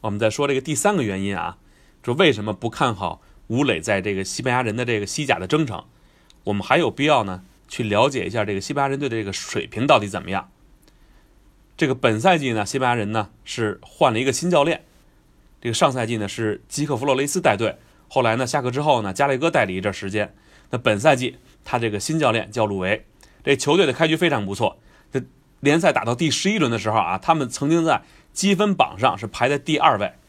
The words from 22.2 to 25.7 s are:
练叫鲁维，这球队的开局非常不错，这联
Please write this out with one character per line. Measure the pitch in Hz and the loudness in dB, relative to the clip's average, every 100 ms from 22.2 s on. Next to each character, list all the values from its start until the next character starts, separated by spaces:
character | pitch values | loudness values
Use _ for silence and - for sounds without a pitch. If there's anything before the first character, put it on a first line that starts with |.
| 139 | 0
练 | 113 101 | 0 -4
叫 | 110 107 | -2 -2
鲁 | 98 | 0
维， | 92 110 - _ - _ | -2 -2 -6 _ -20 _
这 | - | -2
球 | 139 - 165 | 0 2 2
队 | 165 | 2
的 | |
开 | 123 160 | 2 0
局 | 156 | 2
非 | 175 | 2
常 | 139 101 | 0 -4
不 | |
错， | 98 107 - _ _ _ | -2 -2 -4 _ _ _
这 | 135 127 _ _ _ | -8 -8 _ _ _
联 | 139 | 2